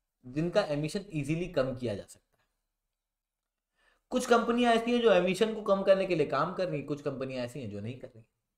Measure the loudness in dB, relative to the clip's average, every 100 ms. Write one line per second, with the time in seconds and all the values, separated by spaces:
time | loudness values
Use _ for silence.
0 | _ _ -8 -2 0 0 0 -2 -2 -6
1 | -6 -6 -2 -4 -2 -2 -2 -4 -6 -6
2 | -10 -20 _ _ _ _ _ _ _ _
3 | _ _ _ _ _ _ _ _ _ _
4 | _ -4 4 4 4 2 4 4 2 2
5 | 6 6 4 2 0 0 0 2 4 4
6 | 2 0 0 0 -2 -4 -4 -6 -6 -6
7 | -6 -6 -8 -6 -8 -8 -10 -10 -10 -12
8 | -16 -20 -20 _ _